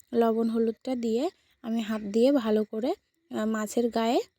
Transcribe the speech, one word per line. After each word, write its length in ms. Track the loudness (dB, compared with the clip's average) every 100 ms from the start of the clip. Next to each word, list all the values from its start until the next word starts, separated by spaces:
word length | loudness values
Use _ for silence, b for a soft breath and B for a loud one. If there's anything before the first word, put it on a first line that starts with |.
| -6
লবণ 340 | 0 2 2 0
হলুদটা 460 | 0 -2 -2 -6
দিয়ে 360 | -4 -2 -2 -2 -6 _ _
আমি 180 | -6 -4
হাত 220 | -4 -6
দিয়ে 300 | -2 4 4
ভালো 320 | 4 2 0
করে, 300 | 0 -4 -4 -4 _ _ -10
আহ, 160 | -4 -2
মাছের 420 | -2 -4 -2 0
গায়ে 320 | 0 0 0 -2